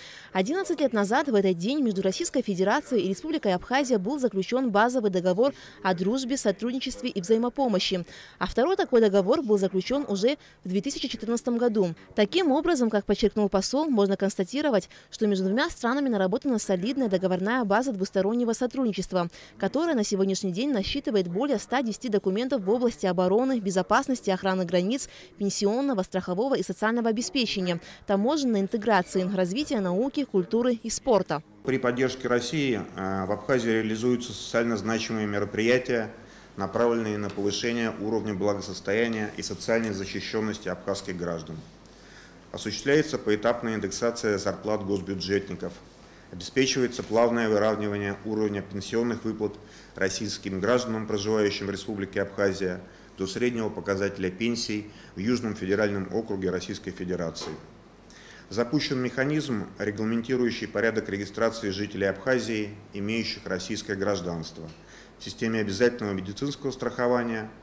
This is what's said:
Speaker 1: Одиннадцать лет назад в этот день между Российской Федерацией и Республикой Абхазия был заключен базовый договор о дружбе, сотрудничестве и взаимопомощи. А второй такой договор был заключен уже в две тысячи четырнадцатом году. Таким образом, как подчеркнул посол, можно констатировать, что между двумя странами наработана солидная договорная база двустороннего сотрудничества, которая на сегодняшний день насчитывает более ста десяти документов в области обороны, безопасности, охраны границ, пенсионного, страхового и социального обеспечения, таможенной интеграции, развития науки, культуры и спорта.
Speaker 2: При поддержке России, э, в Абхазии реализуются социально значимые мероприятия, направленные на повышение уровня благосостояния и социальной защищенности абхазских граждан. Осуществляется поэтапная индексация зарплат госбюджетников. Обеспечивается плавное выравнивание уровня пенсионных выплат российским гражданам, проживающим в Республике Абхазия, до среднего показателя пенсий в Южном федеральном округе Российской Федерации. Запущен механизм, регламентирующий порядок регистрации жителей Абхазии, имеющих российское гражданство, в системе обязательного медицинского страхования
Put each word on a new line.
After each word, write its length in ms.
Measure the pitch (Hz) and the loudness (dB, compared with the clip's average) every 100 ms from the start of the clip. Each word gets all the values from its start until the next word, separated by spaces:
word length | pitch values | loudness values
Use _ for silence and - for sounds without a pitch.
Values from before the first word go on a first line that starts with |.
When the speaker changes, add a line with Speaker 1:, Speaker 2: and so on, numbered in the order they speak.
| - - - | -16 -20 -4
Speaker 1:
Одиннадцать 480 | 190 196 359 370 311 | -2 0 0 -2 0
лет 100 | 269 | 2
назад 380 | 214 196 262 294 | 2 2 2 2
в 60 | |
этот 220 | 208 190 170 | 2 4 2
день 220 | 196 302 | 0 0
между 220 | 240 190 | 0 0
Российской 400 | 185 190 339 277 | 0 -2 -2 -2
Федерацией 640 | - 180 190 285 - 233 | 0 2 2 2 0 0
и 20 | 190 | 0
Республикой 460 | 196 311 302 208 | -2 -2 -2 0
Абхазия 440 | 180 - 262 254 220 | 0 2 0 2 0
был 220 | 190 294 | 0 0
заключен 520 | 247 190 185 254 254 | 0 0 0 0 2
базовый 380 | 202 240 254 208 | 4 4 4 2
договор 440 | 180 180 180 277 - - - | 2 2 4 2 0 -12 -4
о 100 | 190 | -2
дружбе, 420 | 180 190 269 247 | 0 0 0 0
сотрудничестве 760 | 269 208 196 240 254 262 - 254 | 0 0 0 -2 -2 -4 -4 -4
и 120 | 196 | -2
взаимопомощи. 840 | 175 226 240 277 254 185 - 185 170 - - - | 2 2 2 2 2 2 2 -2 -6 -14 -16 -8
А 80 | |
второй 300 | 180 - 302 | -2 2 4
такой 240 | 381 349 233 | 2 4 6
договор 420 | 214 196 185 320 | 6 6 4 4
был 160 | 226 208 | 4 4
заключен 460 | 190 190 - 277 285 | 4 0 0 0 0
уже 260 | 196 233 302 - - | 2 2 2 -6 -12
в 20 | 180 | -4
две 140 | 190 | -2
тысячи 260 | 277 320 254 | -2 -4 -6
четырнадцатом 500 | 226 214 233 254 233 | -4 -2 -2 0 2
году. 380 | 240 214 180 160 - | 2 4 2 -2 -4
Таким 380 | - 208 349 330 | 2 2 4 4
образом, 380 | 262 330 285 226 | 4 4 2 2
как 160 | 208 | 2
подчеркнул 420 | - 202 208 214 202 | 2 2 2 4 2
посол, 400 | 190 - 269 311 | 2 2 0 2
можно 300 | 220 196 196 | 4 4 2
констатировать, 720 | 196 - 180 277 302 208 - - - | 0 0 -2 0 2 2 0 -10 -12
что 160 | - 214 | -2 2
между 180 | 190 | 2
двумя 240 | 190 226 339 | 2 2 0
странами 400 | - 233 277 277 | 0 0 0 2
наработана 500 | 208 190 226 285 226 | 2 2 0 0 0
солидная 480 | - 185 214 269 233 | 0 0 0 0 2
договорная 560 | 185 190 180 202 254 | 2 2 0 0 0
база 300 | 202 208 262 | 2 2 2
двустороннего 580 | 196 196 190 190 240 233 | -2 -2 0 2 2 0
сотрудничества, 800 | 220 247 262 240 190 - 185 170 - - - | 0 -2 0 0 0 -2 0 -2 -6 -20 -4
которая 380 | 190 277 339 | -2 0 2
на 80 | 254 | 2
сегодняшний 480 | 208 190 196 185 196 | 2 2 2 0 -2
день 220 | 175 285 | -2 0
насчитывает 560 | 226 196 277 285 214 175 | 0 -2 -4 0 0 2
более 280 | 180 285 302 | 0 0 0
ста 240 | - 254 | 0 -2
десяти 280 | 233 190 247 | 0 -4 0
документов 540 | 202 196 196 254 269 | 0 2 0 0 0
в 60 | 185 | 2
области 360 | 240 240 - | 2 2 0
обороны, 560 | 190 180 185 214 262 247 | 0 2 4 4 2 0
безопасности, 640 | 196 185 180 226 269 247 | 0 0 2 2 2 -2
охраны 400 | 196 185 196 185 | 0 0 0 0
границ, 420 | 175 180 190 277 - - - - | 2 2 2 -2 -4 -14 -16 -4
пенсионного, 640 | 202 - 202 233 277 202 | -2 0 2 2 0 0
страхового 540 | 185 185 185 180 269 | -2 -2 -2 0 2
и 80 | 269 | 0
социального 460 | 185 175 214 240 233 | 0 0 0 2 2
обеспечения, 720 | 226 233 269 226 202 180 170 - - - | 0 0 0 0 0 -2 -2 -6 -8 0
таможенной 540 | 202 233 311 262 208 | 2 2 2 2 2
интеграции, 680 | 190 226 220 196 175 185 185 | 0 0 2 2 2 0 0
развития 480 | 190 180 226 302 240 | 0 0 0 -2 0
науки, 420 | 185 185 269 - | 0 0 0 -2
культуры 500 | 269 190 180 233 254 | 0 0 2 2 2
и 160 | 233 226 | 0 -2
спорта. 540 | - 269 202 - 151 - - | -2 2 2 2 -4 -8 -8
Speaker 2:
При 140 | - 131 | -2 0
поддержке 500 | 123 123 131 - 120 | 2 2 0 0 0
России, 540 | 120 - 156 139 104 85 | 0 0 0 0 0 -4
э, 300 | - 95 95 95 | -6 -4 -2 -2
в 40 | |
Абхазии 380 | 104 - 127 113 | -2 2 2 4
реализуются 640 | 110 110 110 123 123 - | 2 2 0 2 0 -2
социально 440 | 104 - 117 117 107 | -10 -2 0 2 0
значимые 500 | 107 110 - 110 104 | 0 -2 -2 -2 0
мероприятия, 800 | 101 104 107 113 127 127 117 107 - - - - - | 0 -2 0 4 4 2 -2 -2 -10 -20 -20 -14 -6
направленные 600 | 95 113 120 117 110 104 | -2 2 4 2 0 -2
на 100 | 101 | -4
повышение 640 | 101 101 98 120 120 113 98 | -2 -2 0 -2 0 -2 -2
уровня 320 | 107 113 107 | -2 -2 -2
благосостояния 960 | 95 104 98 92 90 98 107 117 110 104 - | 0 0 0 -4 -8 -2 0 0 0 -4 -6
и 60 | |
социальной 500 | 98 92 - 113 110 | -8 -6 0 0 0
защищенности 760 | 95 95 98 - 113 107 98 90 | -4 -6 -6 -4 -2 -2 -4 -6
абхазских 460 | 90 - 95 - | -4 -4 -4 -4
граждан. 420 | 87 87 85 78 80 - - - - - - - - - | -6 -4 -4 -8 -12 -14 -20 -20 -20 -20 -20 -20 -20 -14
Осуществляется 680 | 90 107 - 139 151 156 120 | -8 -6 -2 2 4 4 0
поэтапная 560 | 107 104 117 120 113 | 0 2 2 0 -2
индексация 640 | 110 95 - 120 117 110 98 | -2 -4 -2 -2 0 0 0
зарплат 440 | 98 92 104 107 | 0 -2 -2 -2
госбюджетников. 880 | 98 101 87 98 90 98 98 87 87 - - - - - - | 0 -2 -2 -6 -2 -2 -2 -8 -8 -10 -20 -20 -20 -20 -16
Обеспечивается 720 | 90 90 131 135 135 123 120 | -12 -4 0 2 2 0 -2
плавное 440 | - 110 120 117 110 | 0 4 4 4 2
выравнивание 680 | 104 107 104 104 101 101 98 | 4 4 2 -2 -2 -4 -4
уровня 380 | 107 107 107 101 | -4 0 0 -2
пенсионных 600 | 98 98 - 117 120 120 | -6 -8 -4 -2 0 -2
выплат 300 | 113 107 104 - - - - | -4 -2 -4 -6 -18 -20 -12
российским 640 | - 95 - 104 - 98 95 | -2 -2 -2 -6 -6 -6 -2
гражданам, 460 | 98 123 117 110 | 2 2 2 -4
проживающим 640 | 107 104 104 110 101 - 101 | -2 -2 0 2 2 0 -4
в 20 | |
Республике 540 | 98 - 101 95 101 | -6 -6 -6 -4 -2
Абхазия, 580 | 95 - 101 92 90 90 - - - - | -2 0 0 2 -2 -4 -10 -20 -14 -8
до 100 | 95 | -6
среднего 420 | 113 123 117 107 | 0 0 0 -4
показателя 600 | 92 92 95 98 98 92 | -4 -2 0 -2 -2 -4
пенсий 640 | 92 117 117 - 107 104 - - | -2 -2 -2 -4 -6 -8 -16 -14
в 40 | 90 | -4
Южном 360 | 110 120 113 | 0 0 -2
федеральном 580 | 98 95 101 104 101 92 | -4 0 2 2 0 -2
округе 360 | 110 113 98 95 | -4 -4 -2 -2
Российской 420 | 90 - 95 95 | -2 -4 -10 -10
Федерации. 600 | 90 90 87 82 80 80 76 - - - - - - - - - | -8 -4 -4 -4 -6 -10 -12 -16 -20 -20 -20 -20 -20 -20 -20 -6
Запущен 500 | 98 117 147 - 131 | -4 0 -2 0 -2
механизм, 680 | 123 131 135 151 143 107 - - | -2 -2 0 0 -2 -4 -6 -6
регламентирующий 880 | 104 104 110 117 117 127 117 110 104 | -4 -2 -2 -2 0 0 0 -2 -4
порядок 400 | 104 113 110 - | 0 0 0 -2
регистрации 600 | 98 98 107 113 110 101 | -4 -6 0 0 0 -4
жителей 380 | 92 101 98 98 | -4 -4 0 0
Абхазии, 680 | 92 131 127 113 110 104 101 - | 0 0 0 0 -4 -4 -8 -12
имеющих 540 | 101 101 113 110 - | -6 -2 -2 -2 -6
российское 500 | 90 92 - 104 - | -4 -4 -4 -6 -4
гражданство, 720 | 98 98 98 87 82 80 - 80 - - - - - | -2 0 -2 -2 -6 -8 -12 -16 -16 -20 -20 -20 -16
в 60 | |
системе 380 | - - 113 113 | -14 -6 -2 0
обязательного 500 | 101 95 120 120 104 | 0 2 2 2 -2
медицинского 600 | 95 95 101 143 - 135 | -4 -6 -6 -6 -4 -6
страхования 800 | - 110 127 123 123 117 113 107 - | -4 -6 0 2 2 0 -4 -8 -14